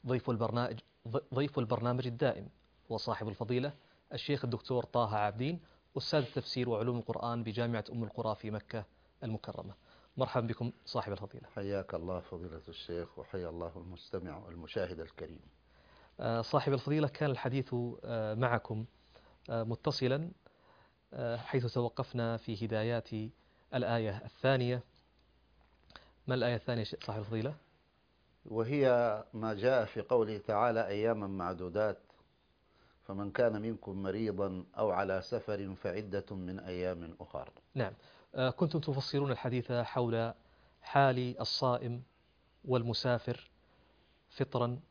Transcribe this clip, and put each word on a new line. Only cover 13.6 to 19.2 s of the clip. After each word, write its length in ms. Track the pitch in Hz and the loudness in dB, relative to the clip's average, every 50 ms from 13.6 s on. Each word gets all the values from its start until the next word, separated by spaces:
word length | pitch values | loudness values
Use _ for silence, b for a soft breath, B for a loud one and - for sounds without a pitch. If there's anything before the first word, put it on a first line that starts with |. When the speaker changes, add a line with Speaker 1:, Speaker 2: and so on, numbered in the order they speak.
| 85 85 80 | -8 -8 -8
Speaker 2:
المستمع 640 | 85 82 90 90 85 - - - 95 90 87 87 90 - | -10 -12 -12 -14 -14 -10 -8 -6 -6 -6 -6 -10 -10 -12
والمشاهد 540 | 87 85 85 82 - - 110 92 87 92 80 | -12 -12 -12 -12 -4 -2 -2 -2 -2 -4 -8
الكريم. 400 | 82 - - - 80 80 82 - - - - _ B B B B B B B B B B B - | -10 -12 -10 -12 -12 -10 -12 -18 -20 -20 -20 _ B B B B B B B B B B B -4
Speaker 1:
آه، 200 | - 117 117 117 | -2 0 0 0
صاحب 320 | 113 - - 143 - 143 | 0 4 2 4 4 4
الفضيلة، 360 | 139 131 - 143 147 156 151 127 | 2 2 2 0 2 2 2 0
كان 220 | - - 156 147 | 0 0 0 0
الحديث، 440 | 127 - - 131 123 139 127 - 123 120 120 120 117 - - | 0 0 0 0 0 0 0 0 -2 -2 -2 -2 -6 -8 -6
آه، 300 | 110 117 113 110 107 110 | -4 -2 -2 0 0 0
معكم، 500 | 113 127 120 120 110 - - 110 110 113 - B B B B B B | 2 4 4 4 2 0 -2 -4 -4 -4 -6 B B B B B B